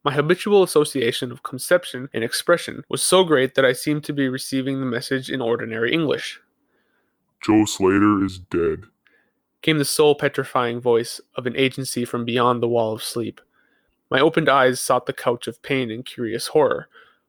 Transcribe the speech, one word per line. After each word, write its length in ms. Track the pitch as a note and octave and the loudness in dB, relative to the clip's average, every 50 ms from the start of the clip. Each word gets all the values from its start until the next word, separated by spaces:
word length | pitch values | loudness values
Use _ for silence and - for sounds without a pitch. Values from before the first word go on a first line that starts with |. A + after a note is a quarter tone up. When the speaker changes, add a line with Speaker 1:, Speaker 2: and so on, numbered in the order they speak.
| - | -6
Speaker 1:
my 100 | C#3+ C3 | -2 0
habitual 500 | D3 D3 D3+ F3 F3+ - G#3 G#3 G3+ F#3+ | 0 2 2 0 0 0 4 4 4 4
association 680 | F3 - D#3 D3+ - - C#3 B2 A2+ - - - B2 | 4 4 2 2 2 0 -2 -2 -2 -2 -2 -4 -8
of 120 | B2 - - | -8 -10 -12
conception 680 | - - B2+ - - F3 F3+ F3 - - B2+ B2+ C#3 - | -12 -10 -8 -2 2 2 2 0 -2 -12 -12 -10 -8 -6
and 120 | - A2+ | -4 -4
expression 600 | A#2+ - - - - F3 E3 - - - - D#3+ - | -4 -4 -2 0 0 0 0 0 -4 -10 -12 -10 -8
was 140 | - C#3+ - | -6 -4 0
so 220 | - - F#3 F#3+ | 4 4 4 4
great 300 | E3+ D#3 C3 C3 C3 - | 4 4 2 2 2 2
that 100 | - C3+ | 2 4
I 80 | B2+ B2+ | 4 2
seemed 320 | - - - D3+ D3+ D3 | 2 0 -2 -2 -2 -4
to 80 | - D3+ | -4 -2
be 160 | C#3+ C#3 C3 | -2 0 -2
receiving 520 | B2+ C3 - - - C3+ C3 C3+ C3+ C3+ | -2 -4 -6 -4 -4 -4 -2 -2 -2 -4
the 60 | C3+ | -2
message 440 | B2+ A#2+ A#2 B2+ - C3+ C3+ C3 - | -4 -4 -4 -4 -4 -4 -4 -4 -4
in 100 | - C3 | -6 -4
ordinary 520 | B2+ A2+ A#2 A#2 A#2 A2+ A2 A2+ A#2 A#2+ - | -2 -2 -2 -2 -4 -6 -6 -4 -2 0 0
English. 480 | E3 E3 C#3 B2+ - - - - - _ _ _ _ _ _ _ _ _ _ _ _ _ _ _ _ _ _ _ _ | 0 0 0 0 -2 -4 -8 -12 -14 _ _ _ _ _ _ _ _ _ _ _ _ _ _ _ _ _ _ _ _
Speaker 2:
"Joe 240 | - - G#2+ G#2+ G#2+ | 0 2 4 4 4
Slater 600 | - - - G2 F#2 F#2+ G2 G2+ G#2 G#2 G2 G2 | 2 0 0 2 4 4 4 4 4 4 2 0
is 140 | G2 F#2+ F#2 | -2 -4 -8
dead," 460 | F2+ - - E2+ E2 E2+ D#2 - G2 - _ _ _ _ _ _ _ _ _ _ _ _ _ _ - | -10 -6 -4 -2 -2 -2 -2 -4 -8 -16 _ _ _ _ _ _ _ _ _ _ _ _ _ _ -2
Speaker 1:
came 160 | - D#3 D#3 | 0 0 0
the 60 | C#3+ | 0
soul-petrifying 960 | - - - D#3 D3 C#3+ - - C#3+ - - C3 - - C#3 B2 A#2+ A#2 A#2+ | 0 2 4 4 4 4 2 0 -2 -2 -4 -6 -4 -2 -2 -2 -2 -2 -2
voice 400 | A#2+ B2 A#2 A2+ A#2+ - - - - _ - | 0 2 2 2 0 -2 -8 -14 -18 _ -10
of 100 | - B2 | -8 -6
an 100 | B2+ A#2+ | -4 -2
agency 480 | - C3+ C3 B2+ - C3+ B2+ - B2 A#2+ | 0 0 0 0 -4 -8 -6 -6 -4 -4
from 200 | - - A#2+ A#2+ | -4 -4 -6 -4
beyond 380 | A#2 A#2 B2 B2 B2 B2 A#2+ A#2 | -2 0 0 2 2 2 0 0
the 60 | A#2 | 0
wall 240 | A#2 A#2 A2+ A2 A2 | 0 0 0 0 -2
of 100 | A2+ - | -4 -8
sleep. 380 | - - B2 A#2 G#2+ - _ - _ _ _ _ _ _ _ _ _ _ _ _ - | -8 -6 -6 -6 -6 -8 _ -18 _ _ _ _ _ _ _ _ _ _ _ _ -4
My 100 | - C3 | 0 2
opened 280 | C#3 E3 D#3+ - D#3 C#3+ | 2 2 2 2 2 2
eyes 320 | C3+ C#3 C3 C3 B2+ A#2+ | 4 4 4 4 2 0
sought 260 | - - C3+ B2 - | 0 0 0 0 0
the 60 | - C3+ | -4 -8
couch 340 | - - - A#2+ A#2+ - | -4 -2 -2 -2 -2 -4
of 160 | - A2 - - | -10 -12 -10 -6
pain 280 | - C#3+ C3+ B2+ A#2 | -4 -2 -2 -2 -4
and 140 | G#2+ A#2 C3 | -6 -10 -12
curious 440 | - - - B2 A2 G2+ A#2 - - | -12 -10 -8 -6 -6 -6 -6 -6 -2
horror, 400 | - D#3 D3 A#2+ - - - - _ - - _ _ _ _ | 2 4 4 4 4 2 -2 -10 _ -20 -20 _ _ _ _